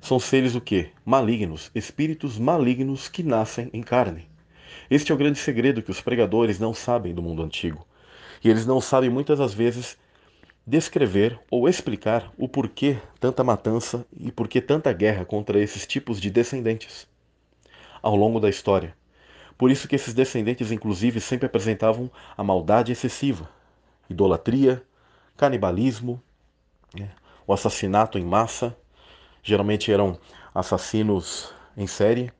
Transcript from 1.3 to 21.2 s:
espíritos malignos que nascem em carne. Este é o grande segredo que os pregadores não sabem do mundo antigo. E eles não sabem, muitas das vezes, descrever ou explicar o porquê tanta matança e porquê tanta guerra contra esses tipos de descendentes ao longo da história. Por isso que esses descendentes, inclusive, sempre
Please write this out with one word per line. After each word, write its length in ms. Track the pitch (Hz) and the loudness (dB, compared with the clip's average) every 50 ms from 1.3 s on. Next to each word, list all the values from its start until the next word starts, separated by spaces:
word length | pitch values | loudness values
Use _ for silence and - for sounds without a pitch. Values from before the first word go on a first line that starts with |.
| 120 113 104 87 78 78 - - _ | 0 0 -2 -4 -6 -10 -12 -10 _
espíritos 640 | 117 101 - - - 147 156 160 156 - 143 117 104 | -8 -8 -8 -6 -4 -4 -4 -4 -4 -6 -8 -6 -2
malignos 680 | 117 139 170 165 139 120 127 123 135 131 139 135 - - | 0 0 2 2 2 2 2 0 -2 -4 -4 -6 -8 -14
que 160 | - - 175 | -10 -6 -2
nascem 440 | 156 127 110 110 110 - - 120 127 - | 0 0 0 0 -2 -4 -10 -10 -8 -8
em 100 | 113 120 | -10 -6
carne. 460 | - - 123 127 104 82 80 82 - - _ _ _ _ _ - - - - - - | 0 0 2 2 0 -2 -8 -14 -20 -20 _ _ _ _ _ -20 -20 -20 -20 -4 2
Este 220 | - 147 147 - | 2 2 4 2
é 40 | 165 | 0
o 40 | 131 | 2
grande 220 | 143 147 147 143 | 2 2 0 0
segredo 420 | - - 135 113 113 135 139 113 110 | -2 -4 -2 2 2 2 2 2 -2
que 80 | - | -6
os 100 | 95 - | -8 -6
pregadores 600 | - - 117 117 117 - 92 110 117 113 104 90 | -4 -4 2 2 2 2 4 2 2 2 0 0
não 120 | 110 113 113 | -2 -4 -4
sabem 400 | - - - 120 120 104 90 87 | -6 -4 -2 -2 -2 -2 -4 -6
do 100 | 87 85 | -6 -6
mundo 200 | 85 85 80 82 | -6 -6 -6 -6
antigo. 420 | 78 - - - 85 80 76 - _ _ _ _ _ - - - - - - _ | -6 -6 -6 -6 -6 -6 -6 -14 _ _ _ _ _ -20 -20 -20 -20 -20 0 _
E 60 | 113 | 4
eles 160 | 110 110 113 | 4 4 4
não 160 | 120 131 131 120 | 2 0 0 0
sabem, 260 | - - 135 131 127 | 2 2 2 4 4
muitas 300 | 120 131 143 - 151 139 | 2 0 0 0 2 2
das 160 | 143 127 101 | 2 -2 0
vezes, 420 | 104 117 117 120 120 123 - - _ _ _ _ _ _ _ _ _ _ _ _ _ _ | 0 0 0 0 -2 -10 -14 -16 _ _ _ _ _ _ _ _ _ _ _ _ _ _
descrever 760 | - 113 160 156 - - 165 147 110 92 98 104 113 120 113 - _ | 0 0 0 0 0 0 0 0 2 4 4 2 2 0 -4 -8 _
ou 160 | - 123 120 | -2 2 2
explicar 640 | 151 180 - - - 113 98 - 107 110 117 - - - | 2 2 0 -2 -6 -6 -4 -2 0 0 0 -2 -6 -10
o 100 | - - | -8 -8
porquê 520 | 127 - 139 120 107 - - - 143 139 113 - - _ _ | -4 -2 -2 -4 -4 -4 -2 0 0 0 -2 -6 -14 _ _
tanta 240 | - 123 131 - 127 | -2 -2 0 0 2
matança 640 | 123 113 101 - 113 110 117 113 - - 120 120 _ - | 2 2 0 2 0 -2 -2 -2 -4 -8 -8 -10 _ -18
e 160 | - - 147 | -12 -12 -10
porquê 300 | - - 117 113 - 127 | -6 -6 -6 0 0 0
tanta 320 | 127 - 143 156 151 147 117 | 2 2 0 2 2 0 0
guerra 320 | 85 101 107 107 98 90 | 2 2 2 2 2 -4
contra 340 | - - 104 107 - 107 101 | -4 -4 -6 -4 0 2 2
esses 280 | 104 104 - 101 - | 2 2 -2 -10 -10
tipos 340 | - - 135 - - 117 98 | -6 -8 -8 -4 -6 -6 -4
de 100 | 92 101 | -4 0
descendentes 800 | 95 120 120 120 - 135 120 113 113 110 - - - - - _ _ _ _ _ _ _ _ _ _ _ _ _ _ - - - - - - | 2 2 0 2 -2 -4 -2 -2 -2 -4 -6 -16 -20 -20 -20 _ _ _ _ _ _ _ _ _ _ _ _ _ _ -20 -20 -20 -20 -4 -2
ao 120 | 107 107 | 0 2
longo 240 | 101 104 110 117 113 | 4 2 2 2 2
da 120 | 107 104 | 2 0
história. 440 | 98 - - - 98 95 85 82 85 _ _ _ _ _ _ _ - - - - _ | 0 0 0 2 2 2 2 -4 -14 _ _ _ _ _ _ _ -20 -20 -20 -20 _
Por 140 | _ 127 127 | _ 2 4
isso 180 | 131 131 - - | 4 2 0 -2
que 80 | - | -2
esses 160 | 135 - - 113 | -2 -2 -2 0
descendentes, 580 | 117 131 127 - 123 110 107 123 123 127 107 | 0 0 0 0 -2 -2 -2 -2 -4 -4 -4
inclusive, 480 | 113 107 - 110 101 85 101 123 117 | -4 -4 -2 -4 -4 0 0 0 0
sempre 280 | 117 | 0